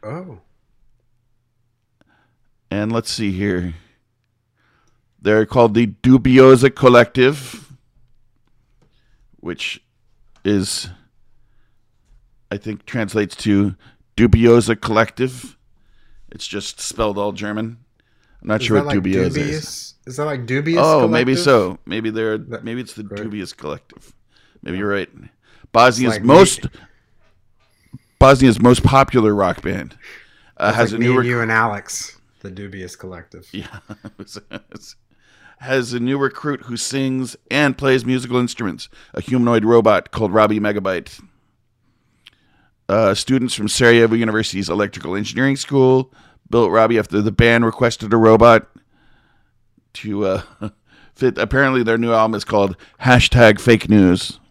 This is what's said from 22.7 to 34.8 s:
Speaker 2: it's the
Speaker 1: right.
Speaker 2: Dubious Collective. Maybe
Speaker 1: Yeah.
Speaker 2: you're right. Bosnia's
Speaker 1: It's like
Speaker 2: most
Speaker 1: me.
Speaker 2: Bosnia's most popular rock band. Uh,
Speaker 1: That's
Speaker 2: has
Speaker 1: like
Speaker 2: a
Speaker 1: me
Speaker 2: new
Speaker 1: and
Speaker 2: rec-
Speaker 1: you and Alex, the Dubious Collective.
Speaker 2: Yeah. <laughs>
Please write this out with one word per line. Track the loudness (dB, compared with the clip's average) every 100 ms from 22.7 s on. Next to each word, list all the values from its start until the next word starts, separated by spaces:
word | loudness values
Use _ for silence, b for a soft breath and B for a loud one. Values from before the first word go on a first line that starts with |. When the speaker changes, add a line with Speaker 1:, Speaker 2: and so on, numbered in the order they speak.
| -12
Speaker 2:
it's | -14
the | -16
Speaker 1:
right. | -16 -14
Speaker 2:
Dubious | -12 -12 -12
Collective. | -14 -14 -14 _ -20 _ _ _ _ _ _
Maybe | -12 -8
Speaker 1:
Yeah. |
Speaker 2:
you're | -6
right. | -6 -8 -14 -20 _ b b b
Bosnia's | 2 2 2 -2 -2
Speaker 1:
It's |
like | 6
Speaker 2:
most | 6 6 2
Speaker 1:
me. | -10 b b b b _ _ _ _ _ _ _ _ -20 _ _
Speaker 2:
Bosnia's | 4 6 4 4
most | 4 4
popular | 4 2 2 2 2
rock | 0 -2 -4
band. | -8 -10 -12 -18 B B B B B _
Uh, | -4
Speaker 1:
That's | 0
Speaker 2:
has | -2
Speaker 1:
like | -2
Speaker 2:
a |
Speaker 1:
me | -2
Speaker 2:
new |
Speaker 1:
and | 0
Speaker 2:
rec- | -2
Speaker 1:
you | -4
and | -2
Alex, | 0 -2 -4 -12 -16 -16 -20 _ _
the | -20
Dubious | -16 -16 -16 -18 -18
Collective. | -18 -18 -20 -20 -18
Speaker 2:
Yeah. | -16 -16 -20 _ -20 -20 _
<laughs> | -20 -20 _ -20 _ -20